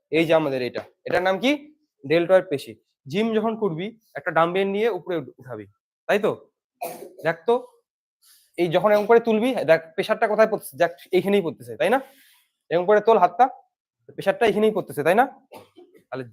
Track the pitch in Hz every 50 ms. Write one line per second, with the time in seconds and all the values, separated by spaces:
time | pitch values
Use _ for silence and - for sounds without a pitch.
0 | _ _ 147 160 165 156 165 160 156 143 135 127 123 120 - 107 - - _ _
1 | _ - - 156 185 190 190 185 196 262 294 285 - - _ _ _ _ _ _
2 | - 139 156 170 170 165 190 185 175 185 147 135 - 120 107 - _ _ _ _
3 | _ 135 139 196 220 226 220 220 208 226 220 220 214 196 160 156 185 220 226 _
4 | _ _ - 143 - 180 160 160 165 170 175 190 196 196 196 202 220 240 196 180
5 | 147 - 175 160 135 120 - - 123 131 120 107 104 98 _ _ _ _ _ _
6 | _ - 180 208 196 180 123 - - _ _ _ _ _ _ _ - - - -
7 | - - - - - 160 170 - - - 233 254 254 - _ _ _ _ _ _
8 | _ _ _ _ _ _ _ _ _ _ _ - 175 170 151 175 165 214 208 208
9 | 208 196 233 233 233 233 220 214 220 262 247 185 - 147 160 160 - - - -
10 | 185 - 214 202 233 202 214 202 220 214 208 170 - - - 127 170 170 170 -
11 | - _ - 185 175 196 202 202 175 156 147 - 123 120 113 117 151 185 233 277
12 | 269 - _ _ _ _ _ _ _ _ _ _ _ - 151 175 180 180 214 208
13 | 208 220 226 202 180 175 - - 247 262 - - _ _ _ _ _ _ _ _
14 | _ - - - 156 196 190 190 240 220 185 208 214 220 214 196 - - 131 143
15 | 139 156 185 220 262 277 - - _ _ - - - _ _ - - _ _ _
16 | _ _ - 131 127 117